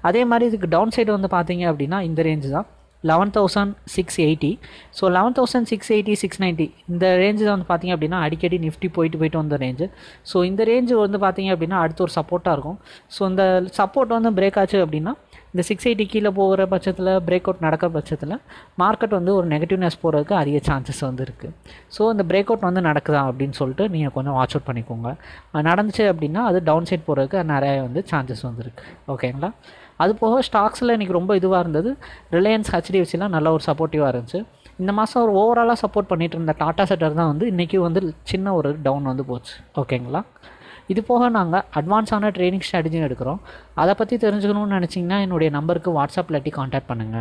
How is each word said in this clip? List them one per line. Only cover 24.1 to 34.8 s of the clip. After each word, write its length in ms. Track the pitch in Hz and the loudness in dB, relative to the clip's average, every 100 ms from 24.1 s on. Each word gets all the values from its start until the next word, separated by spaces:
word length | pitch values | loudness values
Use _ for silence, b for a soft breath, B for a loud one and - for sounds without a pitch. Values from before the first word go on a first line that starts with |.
| 135 | -2
கொஞ்சம் 200 | 135 135 | -2 0
வாட்ச் 160 | 127 147 | 0 -2
அவுட் 120 | - | -4
பண்ணிக்கோங்க. 380 | 117 113 117 117 151 B B B | -8 -6 -8 -8 -8 B B B
அது 160 | 151 156 | -2 2
நடந்துச்சு 360 | 180 208 202 208 | 2 0 2 2
அப்படின்னா 280 | 170 151 170 240 | 2 -2 -2 0
அது 100 | 180 160 | 0 2
டவுன் 180 | 156 170 | 0 0
சைடு 180 | 180 160 | -4 -2
போறதுக்கு 360 | 143 135 190 160 | 0 0 -2 0
நிறைய 260 | 143 139 139 127 | 0 0 0 -2
வந்து 140 | 131 196 | -6 -2
சான்சஸ் 340 | 156 127 113 131 | -4 -4 -6 -8
வந்து 140 | 117 117 | -8 -12
இருக்கு. 180 | - B B - | -14 B B -10
ஓகேங்களா? 360 | 135 123 131 175 233 B B B B | -6 -4 -4 -8 -8 B B B B
அது 80 | 175 214 | 0 2
போக 160 | 226 247 247 | 2 2 2
ஸ்டாக்ஸ்ல 480 | 220 208 - 247 | 2 0 0 0
இன்னைக்கு 200 | 233 196 175 | 0 2 -2
ரொம்ப 160 | 185 202 | 2 2
இதுவா 200 | 185 185 | 4 2
இருந்தது, 260 | 170 151 202 277 B B B 170 | 2 0 -2 -4 B B B 2
ரிலையன்ஸ், 320 | 202 220 208 | 4 2 0
ஹெச் 160 | 175 - | -2 0
டி 40 | 190 | 0
எஃப் 100 | 170 | 0
சிலாம் 240 | 165 202 | -2 -2
நல்ல 140 | 165 156 160 | 0 2 2
ஒரு 60 | 160 | 0
சப்போர்ட்டிவா 400 | 147 160 156 139 | -2 0 0 0
இருந்துச்சு. 280 | 123 120 175 220 b b - | 0 -4 -8 -8 b b -6